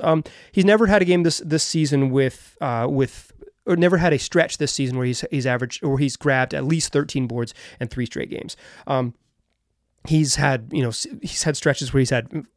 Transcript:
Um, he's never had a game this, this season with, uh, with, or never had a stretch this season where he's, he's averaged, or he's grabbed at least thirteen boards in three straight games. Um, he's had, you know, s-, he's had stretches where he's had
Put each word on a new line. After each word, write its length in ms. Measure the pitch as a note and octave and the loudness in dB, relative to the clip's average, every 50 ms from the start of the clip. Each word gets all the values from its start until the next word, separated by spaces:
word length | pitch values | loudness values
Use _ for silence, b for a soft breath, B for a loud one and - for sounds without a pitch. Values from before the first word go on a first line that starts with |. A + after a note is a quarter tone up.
| - | 0
Um, 200 | E3 D#3+ D#3+ B B B B B B | 2 2 2 B B B B B B
he's 140 | B G3 F#3 | B 2 4
never 220 | G3+ G#3 G#3+ A#3 G3 | 6 6 6 6 4
had 120 | G3+ G#3 | 4 4
a 60 | F#3 | 4
game 160 | F3 F3+ F3 | 4 4 4
this, 160 | E3+ E3 D3 - | 4 2 0 -2
this 260 | - D#3+ D#3 D#3 - | -4 -2 -2 -2 -2
season 460 | - - E3 D#3 C#3 C#3+ C#3 C#3 C3+ | 0 0 0 0 2 2 2 2 2
with, 440 | B2+ C#3 C3+ C3 - - - - _ _ | 2 2 2 0 -2 -6 -20 -20 _ _
uh, 260 | - C3+ A#2+ A2+ A#2 B2+ | -4 -4 -2 -2 -2 0
with, 420 | - C3+ C3+ A#2 - - - - - - - - _ _ _ - | 2 0 0 0 -2 -14 -20 -20 -20 -20 -20 -20 _ _ _ 0
or 60 | F3+ | 2
never 220 | E3+ E3+ F3+ F#3 | 4 4 4 4
had 160 | E3+ E3+ F3 | 4 4 4
a 60 | D3+ - | 2 2
stretch 380 | - - - F3 D#3+ - - - | 0 0 0 0 0 0 -2 -4
this 140 | D3 C3+ | -4 -4
season 240 | - - C#3 B2+ B2+ | -2 -2 -2 -2 -2
where 120 | B2+ B2+ B2 | -2 -2 -2
he's, 160 | B2 - - - | -2 -4 -4 -4
he's 120 | - C#3+ A#2+ | -4 -2 0
averaged, 380 | B2+ B2 B2 B2+ A#2 - - | 0 0 -2 -2 -6 -8 -6
or 160 | - D3+ C3+ C3 | -2 -2 0 0
he's 180 | D3 C3+ - | 0 -2 -2
grabbed 380 | - - C#3 C3+ C3 B2+ B2+ - | -2 0 0 2 2 0 0 -2
at 100 | D3 C3 | -4 0
least 280 | C3+ E3 D#3+ - - | 0 0 0 -2 0
thirteen 340 | - C#3+ C#3+ - - C#3 B2+ | 0 -2 -2 0 -2 -4 -2
boards 260 | A#2 A#2 A#2+ A#2+ A#2 B B B B B B | -2 -2 -4 -4 -6 B B B B B B
in 80 | B2+ A#2+ | -8 -6
three 180 | - B2+ B2 | -4 -6 -6
straight 240 | A#2 - - - - | -6 -6 -8 -8 -8
games. 260 | - - - - - B B B B B B | -8 -10 -10 -12 -16 B B B B B B
Um, 260 | - C#3 C3 B2+ A#2+ A#2 _ _ _ _ _ _ _ _ _ _ _ _ _ _ _ _ _ _ | -2 -2 -2 -2 -4 -6 _ _ _ _ _ _ _ _ _ _ _ _ _ _ _ _ _ _
he's 300 | - D#3+ D#3 D#3 C3+ - | 0 2 2 4 2 0
had, 320 | D3 C#3+ C#3+ C3+ B2 A2+ C3 | 0 0 0 0 -2 -4 -6
you 120 | - D3+ | -4 -4
know, 80 | C3 A#2 | -2 -2
s-, 180 | A2+ - - - C#4 - | -4 -8 -10 -10 -12 -12
he's 220 | - E3+ - - | -12 -10 -6 -4
had 140 | - D#3+ D3 | -4 -4 -4
stretches 360 | - - D#3 C#3 - C#3+ B2 | 0 0 0 0 0 -4 -2
where 60 | A#2 C#3 | 0 0
he's 120 | C3 A#2+ | 2 2
had 360 | C3+ A#2+ A2+ - - D#3 C3+ _ _ | 0 -2 -4 -4 -10 -10 -10 _ _